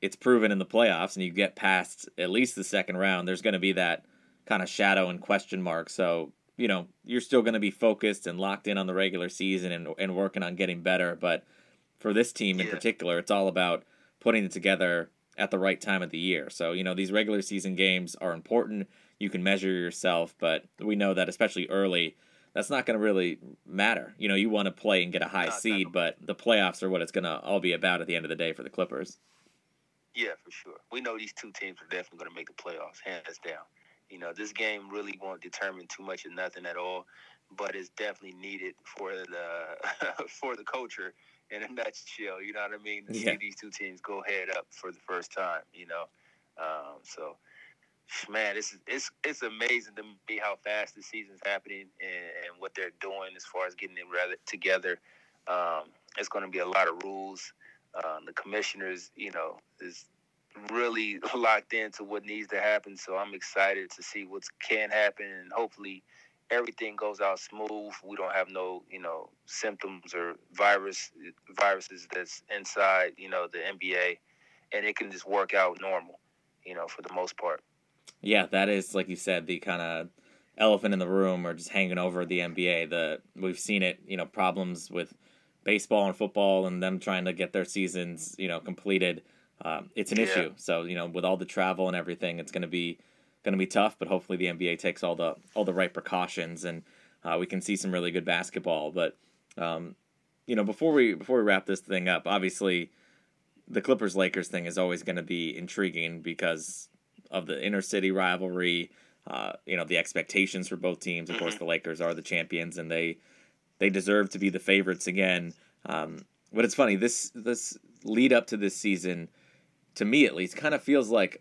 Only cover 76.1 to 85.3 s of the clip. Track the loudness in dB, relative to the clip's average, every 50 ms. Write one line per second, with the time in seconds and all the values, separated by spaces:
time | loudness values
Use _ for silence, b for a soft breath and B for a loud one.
76.1 | -16 -20 _ _ _ _ _ _ _ _ -16 -12 -8 -8 -8 -8 -10 -12 -14 -6
77.1 | -4 -4 -4 -4 -4 -4 -4 -4 -4 -4 -8 _ _ _ _ _ _ _ _ -20
78.1 | -18 _ 0 2 4 4 4 4 4 4 4 4 4 2 0 0 0 -2 0 -2
79.1 | -4 -4 0 0 0 0 0 -2 -4 -4 -2 -2 -2 -2 -2 -2 -4 -4 -6 -8
80.1 | -12 b b b b b b b b 4 6 6 8 6 4 2 2 2 2 4
81.1 | 4 4 4 4 2 0 -2 -4 -6 -6 -8 -2 0 0 2 2 2 0 0 0
82.1 | 0 -2 0 0 0 0 0 0 0 0 2 2 2 2 0 0 0 0 0 0
83.1 | -2 -6 -10 _ -8 -4 -4 -4 -4 -4 -2 0 2 2 2 2 0 -4 -8 -8
84.1 | -6 -6 -6 -4 -2 0 2 2 2 0 -2 -4 -4 -6 -10 -8 -6 -6 -6 -6
85.1 | -10 b b b